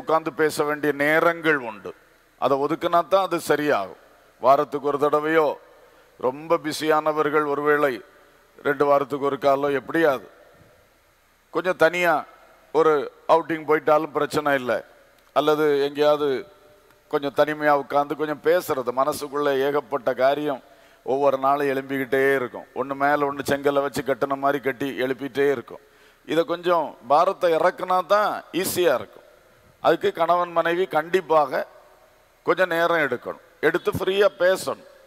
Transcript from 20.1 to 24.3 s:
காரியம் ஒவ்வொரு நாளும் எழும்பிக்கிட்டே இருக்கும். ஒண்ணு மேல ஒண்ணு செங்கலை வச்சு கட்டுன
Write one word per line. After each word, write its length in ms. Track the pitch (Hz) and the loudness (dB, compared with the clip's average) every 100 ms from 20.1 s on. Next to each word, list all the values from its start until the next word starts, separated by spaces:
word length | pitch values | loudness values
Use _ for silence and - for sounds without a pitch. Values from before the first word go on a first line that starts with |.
| 123 | 2
காரியம் 380 | 131 143 151 127 - - _ _ - | 2 2 -4 -6 -12 -20 _ _ -6
ஒவ்வொரு 260 | 131 139 135 | 0 2 2
நாளும் 260 | 135 143 143 | 0 0 0
எழும்பிக்கிட்டே 480 | 131 135 135 127 135 135 139 | -2 -4 -6 -2 2 2 2
இருக்கும். 280 | 123 95 73 - | -2 -10 -12 -8
ஒண்ணு 140 | 135 139 | -6 -2
மேல 240 | 143 147 143 | 0 2 -2
ஒண்ணு 200 | 139 - | -4 -4
செங்கலை 320 | 139 139 139 | 0 0 0
வச்சு 180 | 139 - 127 | -2 -4 -4
கட்டுன 280 | 131 143 | -2 -2